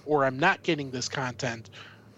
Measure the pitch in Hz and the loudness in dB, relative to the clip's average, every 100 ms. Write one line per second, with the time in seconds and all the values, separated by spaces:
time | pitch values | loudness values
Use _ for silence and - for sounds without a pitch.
0 | - 147 135 131 180 190 - 151 139 127 | 0 4 4 4 2 2 0 -2 -2 -6
1 | - - 127 120 127 113 - - - - | -6 -4 -6 -4 -6 -6 -12 -20 -20 -20
2 | - | -20